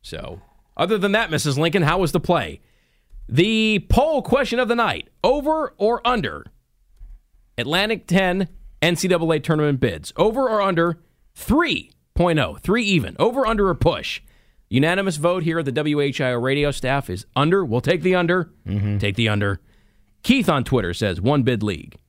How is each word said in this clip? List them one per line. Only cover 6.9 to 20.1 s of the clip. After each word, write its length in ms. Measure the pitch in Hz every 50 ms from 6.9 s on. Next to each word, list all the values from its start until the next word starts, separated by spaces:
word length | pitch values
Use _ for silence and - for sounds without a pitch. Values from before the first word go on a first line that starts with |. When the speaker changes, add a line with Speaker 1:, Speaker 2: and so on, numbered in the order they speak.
| _ - - - - - _ _ _ _ _ _ _
Speaker 1:
Atlantic 500 | - 120 135 156 180 202 214 226 - -
ten 420 | - 175 190 190 180 180 190 190 - - - - - - -
N 160 | - 170 175
C 120 | 160 - 185
double 240 | 185 170 165 165 165
A 80 | 156
tournament 400 | - - 160 151 151 147 143 127
bids? 320 | 127 120 85 78 78 - -
Over 320 | - 175 220 220 262 269 240
or 140 | 220 214 202
under 380 | 196 185 165 170 170 165 165 _ _ _ _ _ _ _
three 560 | - - - 214 302 349 294 - - - _ _ _ _ _ _
point 240 | - 170 180 165 151
oh, 180 | 120 85 - - -
three 220 | - 196 240 233
even. 320 | 202 196 165 117 90 - -
Over, 280 | 156 233 233 269 262
under, 220 | 220 226 202 202 190
or 60 | 170
push? 460 | - - 170 - - - - - - - - _ _ _ _ _ _ _ _
Unanimous 460 | 98 127 143 160 175 190 196 196 165
vote 260 | 147 143 175 175 185 160
here 160 | 160 160 165
at 60 | 160
the 80 | 139 123
W 280 | 147 151 151 147 147
H 200 | 143 143 135 -
I 120 | 143 127 123
O 60 | 120
radio 320 | 120 131 135 147 147 143
staff 400 | 135 - - 127 135 139 131 -
is 160 | 90 92 - _ _
under. 300 | 131 143 160 180 196 185
We'll 160 | 131 107 127
take 220 | - - 180 175 151
the 120 | 185 180
under. 360 | 180 175 165 175 185 170 175 _ _ _
Speaker 2:
Mm-hmm. 320 | 95 95 104 101 104 104 101
Speaker 1:
Take 180 | 101 104 98
the 120 | 113 117 107
under. 320 | 104 104 101 101 98 - _ _ _ _ _ _ _ _ _ _